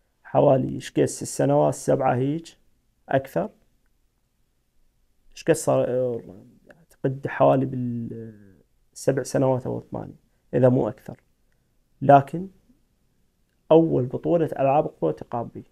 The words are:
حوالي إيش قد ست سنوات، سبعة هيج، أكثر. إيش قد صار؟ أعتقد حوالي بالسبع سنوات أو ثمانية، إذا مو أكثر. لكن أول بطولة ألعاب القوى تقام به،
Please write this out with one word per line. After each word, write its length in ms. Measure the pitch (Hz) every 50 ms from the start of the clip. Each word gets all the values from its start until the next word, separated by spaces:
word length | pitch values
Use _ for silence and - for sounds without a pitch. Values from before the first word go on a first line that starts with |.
| _ _ _ _
حوالي 460 | _ - - 135 143 143 135 131 131 135
إيش 240 | 139 131 - -
قد 120 | - 147 139
ست 200 | 131 - - -
سنوات، 500 | - - - 139 139 143 147 147 147 139
سبعة 400 | - - 147 139 131 131 131 131
هيج، 380 | 123 131 139 151 165 165 - - _ _ _ _ _ _ _ _ _ _ -
أكثر. 420 | - 135 - - - 165 196 208 _ _ _ _ _ _ _ _ _ _ _ _ _ _ _ _ _ _ _ _ _ _ _ _ _ _ _ _ _ _ _ _ _ _ _ -
إيش 120 | - - -
قد 100 | 165 151
صار؟ 640 | - - 143 131 131 127 123 123 127 127 123 117 117 - - 92 107 113 - _ _ _ -
أعتقد 560 | - _ _ _ _ - - 139 135 139 -
حوالي 400 | - - - 131 139 139 135 131
بالسبع 1600 | 131 131 127 123 120 117 117 117 - 113 113 113 110 107 104 104 98 92 _ _ _ _ _ _ _ _ - - 139 135 135
سنوات 440 | 127 - - 139 131 131 131 123 -
أو 140 | - 120 113
ثمانية، 400 | - - - 113 104 95 - _ _ _ _ _ _ - -
إذا 140 | 123 127 123
مو 200 | 123 139 123 107
أكثر. 320 | - - - - - _ _ _ _ _ _ _ _ _ _ _ _ _ _ _ _ -
لكن 460 | 135 143 139 139 139 - - 170 190 190 _ _ _ _ _ _ _ _ _ _ _ _ _ _ _ _ _ _ _ _ _ _ _ -
أول 360 | 156 165 165 156 143 135 123
بطولة 440 | 131 - - - 156 170 170 156 - - -
ألعاب 280 | 135 135 135 156 151
القوى 260 | 156 - - 160 156
تقام 380 | - - - - 123 117 - - -
به، 100 | - - _